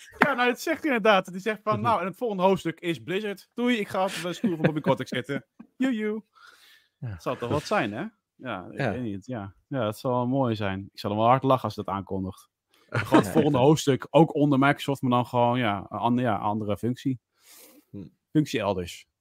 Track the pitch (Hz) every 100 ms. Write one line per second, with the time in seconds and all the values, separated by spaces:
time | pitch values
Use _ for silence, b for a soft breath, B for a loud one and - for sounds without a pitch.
0 | B B 294 240 247 247 339 294 320 240
1 | 208 196 185 185 220 208 214 208 226 202
2 | 185 175 240 196 190 190 165 - 175 143
3 | 110 190 214 196 - - 240 226 202 196
4 | 190 175 175 165 220 160 160 151 143 127
5 | 127 127 - 139 - _ - _ 262 220
6 | 214 214 - b b b b b b _
7 | 120 90 147 123 120 147 - 214 117 107
8 | 214 - _ _ 123 95 95 - 131 117
9 | 117 98 107 120 98 - _ 135 107 110
10 | 135 123 123 139 123 107 101 95 101 -
11 | 104 104 117 131 131 127 107 104 95 98
12 | 92 95 95 - _ _ _ _ _ -
13 | 104 311 196 160 147 135 135 160 - 127
14 | - 147 160 147 147 131 139 143 - 135
15 | 127 123 117 123 120 123 113 101 - 98
16 | 113 123 123 101 104 107 104 101 117 127
17 | 139 131 _ b b b b b _ 101
18 | 82 _ _ 156 147 123 101 90 90 -
19 | - _